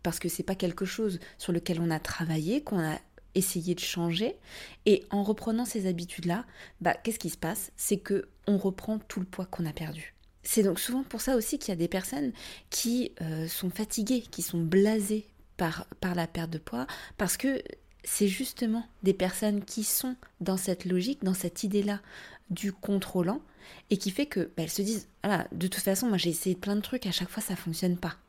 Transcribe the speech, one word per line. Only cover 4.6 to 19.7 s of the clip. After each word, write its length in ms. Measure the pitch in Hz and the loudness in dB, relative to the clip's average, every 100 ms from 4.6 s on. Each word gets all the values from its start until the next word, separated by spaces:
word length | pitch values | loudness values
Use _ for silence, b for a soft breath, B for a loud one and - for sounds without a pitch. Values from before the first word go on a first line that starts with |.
| B B 220 | B B 6
et 180 | 202 - | 6 4
en 120 | 202 | 0
reprenant 420 | 202 214 - 226 | 2 0 0 -2
ces 220 | 240 226 185 | -2 -2 0
habitudes-là, 600 | 170 175 - 170 180 - B B B | -2 -4 -4 0 0 -4 B B B
bah, 140 | 165 | 0
qu'est-ce 260 | - - 220 | 2 -2 -2
qui 100 | 165 | -4
se 80 | - | -2
passe ? 320 | 165 214 - - | -2 -2 -6 -6
C'est 220 | - 202 | 0 0
que 300 | - 196 - - - | 2 -2 -2 -6 2
on 100 | 196 | 4
reprend 400 | 196 190 - 214 | 2 -2 -4 -4
tout 220 | - - | -4 -6
le 60 | 185 | -6
poids 200 | - 180 | -6 -6
qu'on 200 | - 165 | -4 -4
a 60 | |
perdu. 420 | - 160 160 - - - _ | -4 -8 -8 -14 -18 -20 _
C'est 220 | - - | 0 4
donc 160 | 196 170 | 6 4
souvent 240 | - 254 | 0 -2
pour 160 | 269 220 | -2 -4
ça 160 | 262 254 | 2 2
aussi 240 | 220 - | 2 -4
qu'il 80 | - | -2
y 40 | |
a 40 | 175 | 0
des 100 | 170 | 0
personnes 460 | 190 185 269 269 B B B B | 0 -2 -2 -2 B B B B
qui, 420 | - 226 247 247 - | -2 2 2 0 -4
euh, 260 | 160 160 160 | -4 -2 -4
sont 240 | - 180 | -2 -4
fatiguées, 520 | - 214 - 202 254 | -2 -4 -2 2 0
qui 200 | - - | 0 -6
sont 180 | 170 170 | -2 0
blasées 680 | 165 185 208 220 202 214 - - - - | 6 6 6 4 2 -2 -4 -20 -18 -2
par, 280 | 170 165 185 - | -2 -2 -10 -6
par 140 | 185 | -2
la 120 | 175 165 | 0 -2
perte 220 | 170 165 | -2 -4
de 80 | 160 | -6
poids, 300 | - 233 269 B B - | -6 -6 -6 B B -2
parce 180 | 185 - | -2 2
que 260 | 269 269 - - - - | 2 0 -4 -12 -18 -12
c'est 260 | - - 202 | -6 2 4
justement 580 | 190 262 - 233 226 233 - | 2 -4 -2 0 0 -4 0
des 100 | 190 | 2
personnes 500 | 190 185 - 214 208 | 4 2 2 0 0
qui 220 | 202 | -2